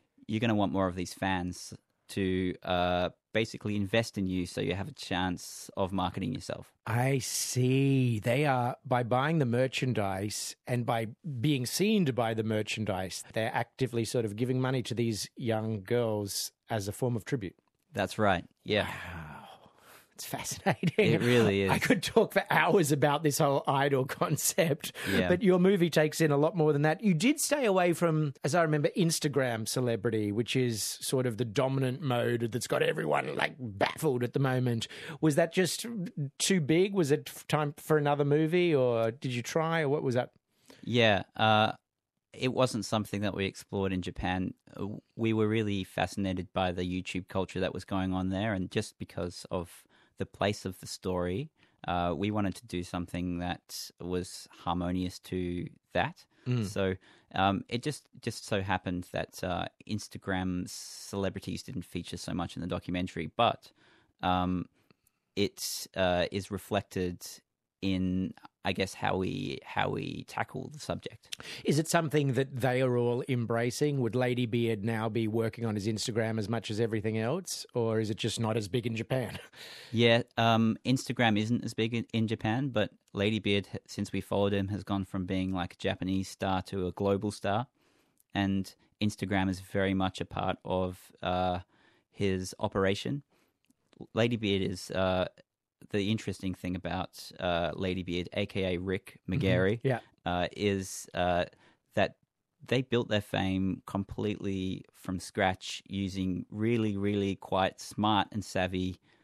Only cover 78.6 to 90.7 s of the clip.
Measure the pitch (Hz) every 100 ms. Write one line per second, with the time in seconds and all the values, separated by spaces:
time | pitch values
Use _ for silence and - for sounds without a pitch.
78.6 | 101 127 113 113 - 131 117 101 - -
79.6 | - - - 113 117 117 - - 113 113
80.6 | 113 110 120 131 - 123 117 104 107 120
81.6 | 113 113 117 120 - 113 110 113 110 117
82.6 | 143 110 98 - _ - 101 110 101 101
83.6 | - - - - 101 98 - 98 101 101
84.6 | 98 101 - 98 92 98 90 95 92 95
85.6 | 90 - 98 92 92 95 95 - 98 92
86.6 | - 98 90 - 101 98 104 - 98 104
87.6 | 131 _ _ _ _ _ _ 101 98 98
88.6 | 92 - _ _ 104 - 95 98 95 92
89.6 | 95 101 95 95 92 - - 98 95 87
90.6 | -